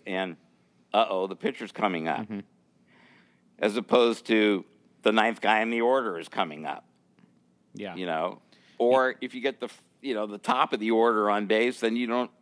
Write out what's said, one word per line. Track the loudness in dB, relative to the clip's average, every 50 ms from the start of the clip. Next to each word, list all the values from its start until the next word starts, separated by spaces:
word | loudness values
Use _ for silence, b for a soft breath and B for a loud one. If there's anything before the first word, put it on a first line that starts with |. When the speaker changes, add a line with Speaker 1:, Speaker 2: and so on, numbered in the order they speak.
| -10
Speaker 1:
and, | -6 -4 -4 -4 -4 -8 -12 _ _ _ _ _ _ _ _ _ _ 0
uh-oh, | 2 2 2 0 -2 -4
the | -4 -4
pitcher's | -6 -6 -6 -6 -8 -10 -12
coming | -6 -4 -2 -2 -2 -2 -4 -4
up. | -4 -4
Speaker 2:
Mm-hmm. | -6 -8 -10 -12 -12 _ _ _ _ _ _ _ b b b b b b b b b b b b b _ _ -4
Speaker 1:
As | -2 -2 -2
opposed | -2 0 2 4 4 4 4 2 -2 -2 2
to | 2 4 4 4 2 0 -4 _ _ _ _ _ _ _
the | 0 2
ninth | 4 4 2 2 0 -2
guy | 0 2 2 2
in | 2 0
the | -2 0
order | 0 2 2 0 0 -4 -6 -8
is | -10 -8
coming | -6 -4 -4 -4 -6 -10 -10
up. | -10 -10 -10 -14 _ _ _ _ _ _ _ _ _ _ _ _ _ _ _ _ _ -16
Speaker 2:
Yeah. | -12 -12 -12 -10
Speaker 1:
You | -8 -6
know? | -6 -4 -4 -4 -4 -6 -10 _ b b b b b b 0
Or | 2 4 4 4 4 2 -2 -4
if | -8 -10 -8
you | -6
get | -4 -4 -4 -6
the | -10
f-, | -12 -12 -16 _ _ _ _
you | -6 -4 -4
know, | -4 -4
the | -6 -8 -6
top | -2 0 0 2 0 0
of | -2 -2
the | 0 2
order | 4 4 4 4 4 2 2 2
on | 2 2 2
base, | 2 2 2 2 2 0 0
then | -2 -2 0
you | -2 -2
don't | -2 -2 -2 -2 -4 _ _